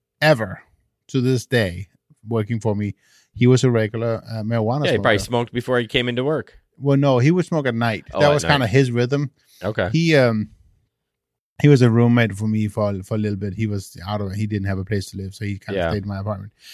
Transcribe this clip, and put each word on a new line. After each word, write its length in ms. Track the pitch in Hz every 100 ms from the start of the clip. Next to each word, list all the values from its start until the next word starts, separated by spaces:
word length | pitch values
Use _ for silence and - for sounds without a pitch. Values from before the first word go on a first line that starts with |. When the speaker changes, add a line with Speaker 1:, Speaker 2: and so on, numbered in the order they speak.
| _ _
Speaker 1:
ever 400 | 151 143 104 160 _ _ _ _ _
to 140 | 139
this 240 | 127 127 -
day 420 | 123 101 87 101 _ _ _ 107
working 320 | 113 104 117
for 160 | 113 101
me, 200 | 104 - _ _ _
he 140 | - 120
was 160 | 127
a 80 | 131
regular, 500 | 117 107 113 117 113 -
uh, 120 | 113
marijuana 420 | 107 117 110 131 165
Speaker 2:
Yeah, 60 |
he 40 | 120
Speaker 1:
smoker. 40 |
Speaker 2:
probably 180 | 107 104
smoked 340 | - 120 120
before 260 | 120 120 123
he 80 | 113
came 220 | 131 123
into 140 | 120
work. 360 | 131 156 110 _ _ _
Speaker 1:
Well, 200 | 139 139
no, 220 | 139 127
he 120 | 131
would 140 | 180 170
smoke 220 | 165 135
at 80 | 113
night. 300 | 117 104 -
Speaker 2:
Oh, 60 | -
Speaker 1:
That 120 | 147
Speaker 2:
at 20 |
Speaker 1:
was 100 | 147
kinda 160 | 160 147
Speaker 2:
night. 100 | 120
Speaker 1:
his 220 | 131 131
rhythm. 400 | 120 120 139 143 - _ _
Speaker 2:
Okay. 260 | 92 107 90
Speaker 1:
He, 240 | 151 165 156
um, 360 | 123 110 104 - _ _ _ _ _ _ _ _ _ -
he 60 | 147
was 140 | 139
a 80 | 120
roommate 440 | 113 120 120 113 98
for 100 | 110
me 220 | 107 107
for, 340 | 104 104 98
for 120 | 95 110
a 20 |
little 200 | 107 101
bit. 160 | 101 92
He 120 | 110
was 300 | 101 92 - 90
out 140 | 104
of, 100 | 101
he 140 | 98 110
didn't 200 | 107 98
have 100 | 95
a 80 | 92
place 220 | 104 95
to 100 | 95
live, 180 | 98 95
so 80 |
he 160 | 104 98
kinda 220 | - 98
Speaker 2:
Yeah. 80 | 85
Speaker 1:
stayed 140 | 104
in 40 | 98
my 100 | 98
apartment. 340 | 101 101 101 - -